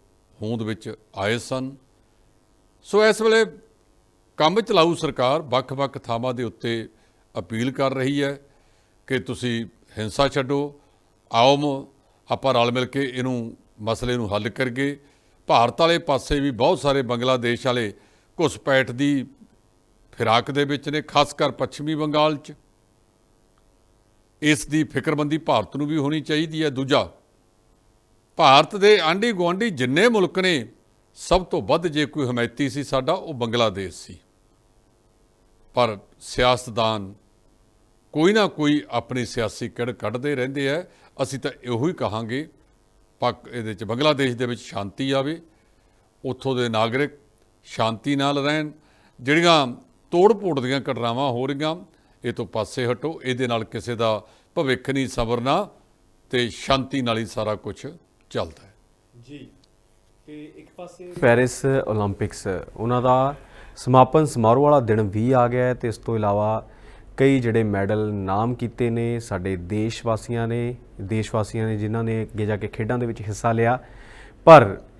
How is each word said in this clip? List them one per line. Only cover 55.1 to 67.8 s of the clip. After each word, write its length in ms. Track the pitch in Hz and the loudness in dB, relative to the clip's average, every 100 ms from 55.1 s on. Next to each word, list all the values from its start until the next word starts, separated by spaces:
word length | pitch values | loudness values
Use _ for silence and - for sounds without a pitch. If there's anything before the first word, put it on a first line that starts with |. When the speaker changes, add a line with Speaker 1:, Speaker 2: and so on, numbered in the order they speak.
| - 113 120 123 165 208 - _ _ _ _ _ | -2 -2 -2 0 0 -2 -10 _ _ _ _ _
Speaker 1:
ਤੇ 180 | 127 120 | -2 -2
ਸ਼ਾਂਤੀ 540 | - - 135 123 139 | -4 0 0 0 -4
ਨਾਲ 160 | 120 113 | -2 -2
ਹੀ 80 | 110 | -4
ਸਾਰਾ 280 | - 107 | -4 -4
ਕੁਛ 320 | 104 - 98 - 170 _ _ _ | -4 -8 -12 -16 -18 _ _ _
ਚੱਲਦਾ 360 | 120 90 - - | -8 -8 -12 -20
ਹੈ। 80 | _ _ _ _ 120 117 | _ _ _ _ -20 -20
Speaker 2:
ਜੀ। 220 | 143 120 - _ _ _ _ _ _ - | -18 -20 -20 _ _ _ _ _ _ -20
ਤੇ 260 | 151 151 - | -18 -18 -20
ਇੱਕ 140 | - - | -20 -18
ਪਾਸੇ 360 | 175 - 180 180 | -18 -18 -16 0
ਪੈਰਿਸ 460 | 180 117 127 - 139 135 - | 4 4 2 0 0 0 0
ਓਲੰਪਿਕਸ, 600 | 107 101 98 104 - 101 90 - - | -2 -2 -2 -6 -6 -6 -6 -8 -6
ਉਹਨਾਂ 260 | 113 123 | -2 0
ਦਾ 320 | 127 127 135 135 - - - - | 4 4 2 -4 -14 -20 -20 -8
ਸਮਾਪਨ 480 | 127 127 127 160 | 6 8 8 6
ਸਮਾਰੋਹ 400 | 151 120 113 123 | 2 2 4 4
ਵਾਲਾ 160 | 147 143 | 4 4
ਦਿਨ 220 | 113 110 | 4 0
ਵੀ 300 | 107 104 120 | 0 -2 2
ਆ 160 | 131 120 | 2 2
ਗਿਆ 160 | 123 | 2
ਹੈ 100 | 123 | 0
ਤੇ 140 | 120 120 | -2 -6
ਇਸ 100 | 107 | -6
ਤੋਂ 180 | - 113 | -6 -2
ਇਲਾਵਾ 520 | 104 101 107 110 - - - - - - | 0 0 0 -2 -6 -18 -20 -20 -12 0
ਕਈ 240 | 135 135 | 4 4
ਜਿਹੜੇ 220 | 117 113 | 2 2
ਮੈਡਲ 500 | 107 98 | 0 0